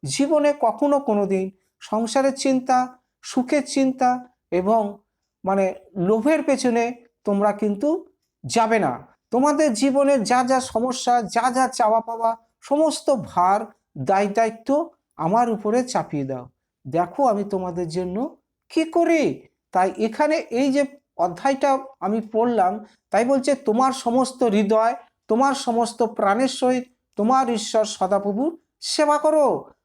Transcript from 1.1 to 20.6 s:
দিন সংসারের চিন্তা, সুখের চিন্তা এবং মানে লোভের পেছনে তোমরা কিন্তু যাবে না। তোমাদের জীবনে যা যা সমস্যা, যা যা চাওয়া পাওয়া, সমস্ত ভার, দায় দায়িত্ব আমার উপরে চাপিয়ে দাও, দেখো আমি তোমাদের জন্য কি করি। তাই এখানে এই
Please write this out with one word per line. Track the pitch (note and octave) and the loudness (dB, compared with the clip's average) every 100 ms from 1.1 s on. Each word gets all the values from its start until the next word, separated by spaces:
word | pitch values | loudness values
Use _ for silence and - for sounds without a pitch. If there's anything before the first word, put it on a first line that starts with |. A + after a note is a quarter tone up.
| G#3 G3 | -2 0
দিন | F#3+ F#3+ _ _ _ | -2 -4 _ _ _
সংসারের | - G#3+ A3+ C4+ C4+ C4+ | -6 -4 -2 0 0 0
চিন্তা, | C4+ C4 B3+ B3+ B3+ - _ _ - | 0 0 0 0 -2 -10 _ _ -6
সুখের | - B3 D4+ C#4 | -4 0 -2 0
চিন্তা | - C4 C4 B3 B3 B3 _ _ | 0 0 2 0 0 -6 _ _
এবং | F3 F#3 A3+ G#3 G3+ _ _ _ _ F#3 | -2 2 0 0 -6 _ _ _ _ -2
মানে | G3 F#3+ - - - | 0 0 -4 -12 -4
লোভের | F3 A3 A#3+ D#4+ | 0 2 2 2
পেছনে | C#4+ C4+ B3+ A#3 A#3 B3 _ _ | 2 0 2 0 -2 -6 _ _
তোমরা | - G3+ G#3 | -2 0 0
কিন্তু | G#3 G#3+ G3+ C#4+ F4 - _ _ _ C3+ | 0 -2 0 0 -2 -6 _ _ _ -4
যাবে | A#3 A3 A3+ | 0 2 2
না। | D#3+ A#2+ - _ _ | 0 -4 -14 _ _
তোমাদের | A#3 C#4+ D4 D#4 | 0 2 2 2
জীবনে | G#3+ C#4 C4+ C#4 C#4 | 2 0 2 2 2
যা | G3 B3 | 2 0
যা | B3 C4 | 2 0
সমস্যা, | A#3+ A3+ B3 B3 - A#3+ | 0 -2 -2 -2 0 0
যা | G#3 A#3 B3 | 0 0 0
যা | B3+ B3+ | 0 -2
চাওয়া | B3+ A3 A3+ | 0 2 2
পাওয়া, | A3+ A3+ A3+ A3+ _ _ | -2 -2 -2 -2 _ _
সমস্ত | - C#4+ D#4 - - | -4 2 2 0 -2
ভার, | C4+ C#3 - F3+ G3+ A3+ _ _ - | -2 -2 0 2 2 -2 _ _ -8
দায় | C3 F#3+ G3+ | 0 2 2
দায়িত্ব | G#3 A3+ A3 - C#4+ E4 _ _ - | 0 0 -2 0 0 0 _ _ -6
আমার | D#3+ A3 A#3+ | 0 2 2
উপরে | A3 G#3+ A#3 | 0 0 -2
চাপিয়ে | B3 F#3+ D3+ D3+ | 0 -4 -4 -6
দাও, | C3+ C3 B2 _ _ _ - | -6 -8 -12 _ _ _ -4
দেখো | D#3 F3 - C4+ | -2 -2 0 0
আমি | G#3 | 0
তোমাদের | G3+ G3 F3+ E3+ F3 | -2 -4 -6 -6 -6
জন্য | E3 F3+ F#3 D4 - _ _ _ | -4 -4 -4 -6 -10 _ _ _
কি | - | -4
করি। | D#4+ E4+ E4+ E4 A3 C3 - _ _ | 0 0 2 2 0 -4 -14 _ _
তাই | F#3 F#3 - | 0 0 0
এখানে | A3 A3 D4+ D#4 | -4 0 0 0
এই | - A#3 | -2 -2